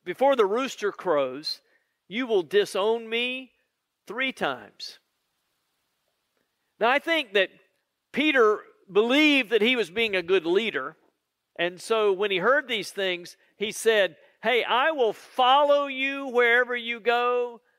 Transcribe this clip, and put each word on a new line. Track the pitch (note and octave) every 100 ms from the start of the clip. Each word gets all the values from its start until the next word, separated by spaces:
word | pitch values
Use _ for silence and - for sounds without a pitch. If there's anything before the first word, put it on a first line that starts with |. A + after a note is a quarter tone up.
before | F3 E3+ C#4 B3+
the |
rooster | G3 A3+ C4+ - G#3
crows, | - F#3 D3 C3 C3+ D#3 - _ _ _ _ _
you | G#3+ B3+
will | G3+
disown | D3+ G3+ G3 G3 G#3+ A#3 A3
me | A#3 B3 B3+ B3+ _ _ _ _ _ -
three | A3 C4
times." | - D#3+ B2 G#2 - - - _ _ _ _ _ _ _ _ _ _ _ _ _ _ _ _ _ _
Now, | A3
I | C#4
think | E4 D#4+ A#3
that | G3 F#3 - _ _ _ _ _
Peter | - D4+ C4+ G#3+ G3+ - _ _
believed | F#3 A#3 C#4 D4+ C#4 G3+
that | A3
he | A3 B3+
was | E3
being | G3 A3+
a | F#3
good | E3+ F#3+ D#3+
leader. | F#3+ A3 C#3+ C3+ - _ _ _ _ _
And | - F3 F3+
so | - A3 G#3
when | F#3 G#3
he | F#3
heard | G#3 C#4+ B3+
these | A3+ E3+
things, | - F#3+ F3 E3+ - _ _
he | G#3
said, | - A3 G#3+ F3+ D3 _ _
"Hey, | A3 A#3+
I | - A#3 D4+
will | D4+ A3
follow | - - - B3 C#4 C#4+ C#4+ C#4
you | C4 C4+ C#4 C#4
wherever | A#3+ A#3 A#3+ B3 A#3+
you | A#3 A#3+
go. | G3+ A#3+ B3 B3 A#3+ A#3 _